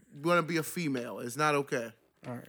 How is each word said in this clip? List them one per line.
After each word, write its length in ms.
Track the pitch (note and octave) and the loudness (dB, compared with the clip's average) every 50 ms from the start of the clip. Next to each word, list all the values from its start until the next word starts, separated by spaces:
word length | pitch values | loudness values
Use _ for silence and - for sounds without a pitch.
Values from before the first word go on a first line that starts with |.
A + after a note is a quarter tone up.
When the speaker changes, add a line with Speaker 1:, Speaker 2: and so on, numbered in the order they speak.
| - - - C#3+ C#3+ | -20 -20 -10 -2 2
Speaker 1:
wanna 200 | E3+ F3 F3 E3 | 4 4 4 4
be 140 | D3+ E3+ | 2 0
a 60 | D#3+ D3+ | -2 -2
female. 540 | - - C#3+ C#3 D3 C3+ B2 A#2+ A#2+ G2 | -2 -2 -2 0 0 0 -2 -4 -6 -8
It's 180 | A2 B2+ A#2+ A#2 | -8 -8 -6 -2
not 200 | C#3 D3+ D3+ D3 | 0 2 4 4
okay. 360 | C#3+ C#3 - D3 B2 A2+ A#2 - _ _ _ _ _ - | 2 2 0 -2 -2 -2 -4 -10 _ _ _ _ _ -12
Speaker 2:
All 60 | B2+ B2 | -10 -10
right. 80 | B2 C3 | -10 -12